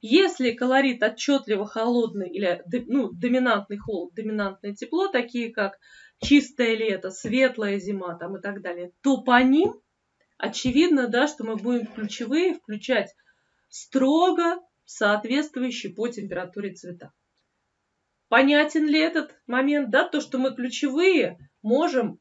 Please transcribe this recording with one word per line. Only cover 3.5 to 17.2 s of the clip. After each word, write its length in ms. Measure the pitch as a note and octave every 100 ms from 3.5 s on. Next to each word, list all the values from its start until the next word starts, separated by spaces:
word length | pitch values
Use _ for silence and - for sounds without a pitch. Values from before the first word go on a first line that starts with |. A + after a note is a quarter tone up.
| G#3 G3+ G#3
холод, 380 | A3+ F#3+ F3
доминантное 600 | - G#3+ G#3+ G3 F#3+ G#3
тепло, 340 | G3+ B3 E4 F#4+
такие 440 | C4+ A#3 A#3+ A#3
как 260 | A#3 G3 - _ - - _
чистое 540 | G#3+ C#4+ - - A3+
лето, 360 | A3 A3 F#3+ F#3+
светлая 680 | G3 A3+ B3 C4 B3+ G3+ G3+
зима 360 | F#3 G3+ F3+
там 220 | E3+ E3+ G3
и 40 |
так 220 | G3 G3
далее, 300 | F#3 F3 F3+ _
то 160 | C#4 C4+
по 180 | - B3
ним 380 | C4 C#4+ G4 - _ _ _ _ _ _
очевидно, 680 | - - B3+ C4+ F4 D4 A#3+
да, 220 | A#3+ D4+
что 160 | -
мы 120 | A3 G#3+
будем 300 | A3 A#3+ G#3+
ключевые 680 | - G#3 - A#3+ D4+ F#4
включать 600 | - - G#3 - A#3+ G3 _ _ _ _ _ _
строго 920 | - - C4+ C4 D#4 F4+ F4 E4+ F4 _ _ _
соответствующие 1080 | - G#3 G#3 A3+ C4+ D4+ B3+ B3+ A#3+ G3
по 140 | F3+ A#3
температуре 640 | A3+ G3 F3+ F3+ G#3 G3
цвета. 380 | F#3 F3 F3 - _